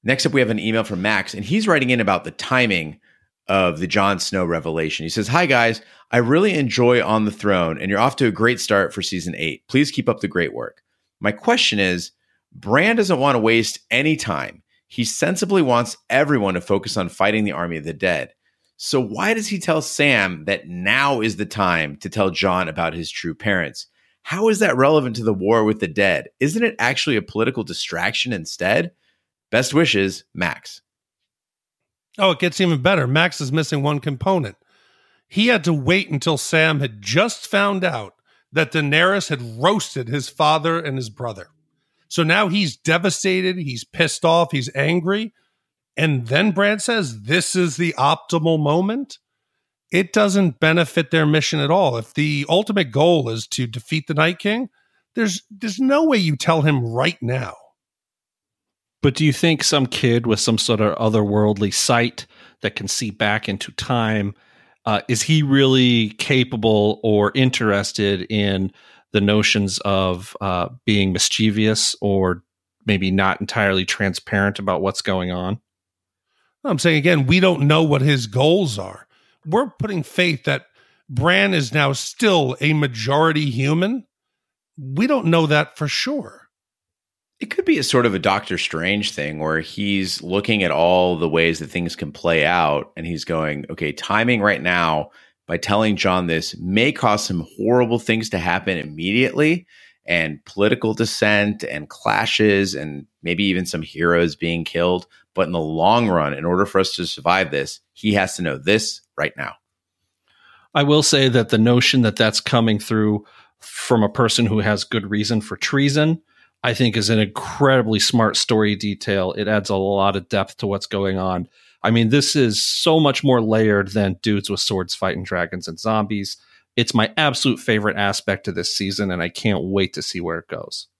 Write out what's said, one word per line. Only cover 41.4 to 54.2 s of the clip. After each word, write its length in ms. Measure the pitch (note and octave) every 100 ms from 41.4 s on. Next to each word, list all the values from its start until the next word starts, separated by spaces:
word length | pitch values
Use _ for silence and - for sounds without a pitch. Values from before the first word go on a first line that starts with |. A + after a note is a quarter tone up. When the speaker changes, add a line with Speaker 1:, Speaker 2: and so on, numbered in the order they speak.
| F2+ _ _ _ _ _ _
Speaker 2:
So 160 | -
now 240 | D#3+ F3+ G#3
he's 300 | G3 F3 -
devastated, 800 | - E3 F#3 - F#3+ F#3 F#3 F#3
he's 260 | C#3+ A#2+
pissed 400 | - - D#3+ -
off, 280 | E3+ E3 E3
he's 220 | C#3 A#2+ C3+
angry. 580 | D3 F3 E3+ G3+ A3 _ _ _ _ _ _ -
And 300 | D#3+ C#3 A#2
then 240 | C#3 G#3
Bran 280 | F3+ G3+ G#3+
says, 440 | - A#3 D3+ A2
"This 320 | G#2 E3+ - F3+
is 220 | F3 C3
the 160 | E3+ D#3
optimal 640 | C3+ D#3+ - E3 D#3+ D#3+
moment." 600 | D3 D#3+ G3 A#3+ C#4 - _ _ _ _ _ _ _
It 200 | F3 G3
doesn't 480 | - G#3 G3 F#3 -
benefit 520 | D#3+ E3 E3 - D#3
their 140 | E3 D3+
mission 340 | D3+ C#3 D#3
at 120 | C#3+
all. 260 | F3 E3+ A#2
If 160 | A2
the 320 | - D3+ D3 C#3+
ultimate 420 | F3 G#3+ G3+ C#3+
goal 380 | C#3 E3 E3+ A#2
is 180 | A2+ -
to 180 | - A#2+
defeat 400 | A#2 - D#3 -
the 60 |
Night 260 | D3+